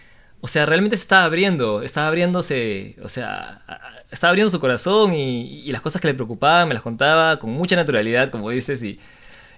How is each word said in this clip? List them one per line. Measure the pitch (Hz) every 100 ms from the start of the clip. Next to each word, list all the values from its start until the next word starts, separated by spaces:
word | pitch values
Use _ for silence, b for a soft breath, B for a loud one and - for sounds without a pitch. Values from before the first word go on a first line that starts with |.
| b b b b
o | 120
sea, | 156 147
realmente | 165 208 214
se |
estaba | - 190 170
abriendo, | 165 196 165 113 104
estaba | 123 151 156
abriéndose, | 165 175 180 165 135 113 98 101 -
o | -
sea, | 131 110 - - - -
a, |
a, | - 127 - -
estaba | - 170
abriendo | 185 214
su | -
corazón | 131 120 180 214 208
y, | 160 135 120 127 147
y | 139
las | 117
cosas | 160 175
que | 156
le |
preocupaban | 131 113 113 143 175 170
me |
las | 117
contaba | 117 113 139 160 160 156
con | 110
mucha | 131 180 175
naturalidad, | 151 120 110 120 135
como | 120 104
dices, | 123 127 131
y, | 107 104 B B B B B